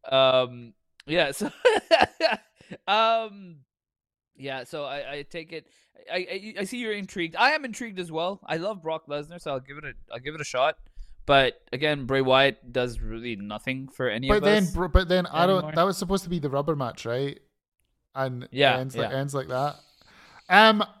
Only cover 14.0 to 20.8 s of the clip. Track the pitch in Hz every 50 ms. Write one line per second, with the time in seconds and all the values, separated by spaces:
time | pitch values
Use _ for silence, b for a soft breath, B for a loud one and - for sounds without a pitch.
14 | 131 120 104 113 131 175 208 208 - 202 208 214 196 175 190 170 180 175 - 185
15 | 190 165 180 185 180 180 - 156 175 185 190 185 180 156 151 165 170 196 185 -
16 | 202 175 196 190 - 175 175 175 143 147 127 139 147 156 160 143 135 117 - -
17 | - 117 117 127 139 143 - - _ _ _ _ _ _ _ _ _ _ _ _
18 | _ _ _ 135 135 131 127 123 123 - - 131 - 135 117 113 131 135 127 -
19 | 131 107 - 135 139 143 139 139 - - 127 127 135 147 143 - _ _ _ b
20 | b b b b b b b b b - 180 202 220 220 214 208